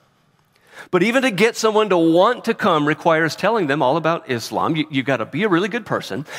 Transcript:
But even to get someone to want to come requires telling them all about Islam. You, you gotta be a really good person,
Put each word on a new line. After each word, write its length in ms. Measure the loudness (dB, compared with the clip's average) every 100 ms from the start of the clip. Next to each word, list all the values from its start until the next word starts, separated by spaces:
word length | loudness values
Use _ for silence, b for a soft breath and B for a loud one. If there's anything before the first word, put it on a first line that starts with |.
| _ _ _ _ _ B B B B
But 100 | 0
even 220 | 2 2
to 80 | 0
get 260 | 2 2 2
someone 320 | 0 2 2
to 80 | 2
want 480 | 4 4 2 2 -4
to 80 |
come 340 | -2 0 2 0
requires 480 | 0 2 2 0 -2
telling 300 | -2 0 0
them 160 | 0
all 160 | 0 0
about 320 | 0 -2 -4
Islam. 460 | -6 -4 -2 -2 -2
You, 100 | -2
you 100 | -4
gotta 240 | -2 -2 -4
be 180 | -4
a 60 | 0
really 180 | 0 -2
good 180 | -6 -6
person, 420 | -6 -6 -10 -10